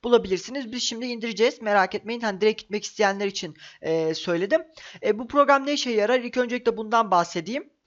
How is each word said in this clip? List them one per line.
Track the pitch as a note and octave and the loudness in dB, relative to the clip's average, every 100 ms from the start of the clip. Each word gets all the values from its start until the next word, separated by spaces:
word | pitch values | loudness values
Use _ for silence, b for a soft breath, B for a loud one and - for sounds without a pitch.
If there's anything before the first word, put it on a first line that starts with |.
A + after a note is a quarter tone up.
bulabilirsiniz. | A#3+ A#3 F#3+ F#3 G#3+ C4+ A#3+ | 6 4 4 -4 -2 -8 -8
Biz | B3 | -6
şimdi | - A3+ B3 | -6 -6 -6
indireceğiz. | A#3 A#3 G3 A#3 - | -6 -6 0 0 0
Merak | G#3+ G3+ F#3+ | 2 2 2
etmeyin. | - G#3 A#3 | -2 -8 -6
Hani | A3+ F#3+ | -4 0
direkt | G#3+ G#3+ | 0 0
gitmek | - G#3 | -6 -8
isteyenler | - - G3+ G3 G3+ | -8 0 0 2 -4
için, | G3 E3+ D3+ B B | -4 -10 -14 B B
e, | D#3 E3 D#3+ | -2 0 0
söyledim. | D#3+ - E3+ G3 D#4+ D#4+ B B B | -2 -2 -2 2 0 0 B B B
E, | - G#3+ | -2 -2
bu | B3 | 0
program | C#4+ C#4+ C#4 C4+ | 2 6 4 2
ne | |
işe | D4 B3+ | -2 0
yarar? | A3 G#3 B3+ | 0 2 2
İlk | A#3+ B3 | 0 -2
öncelikle | B3 B3 B3 G3+ | -2 0 0 -2
bundan | G#3+ A#3 A3 | 0 2 4
bahsedeyim. | F3+ E3+ F3+ E3 C4 - _ | 2 2 -4 -6 -8 -8 _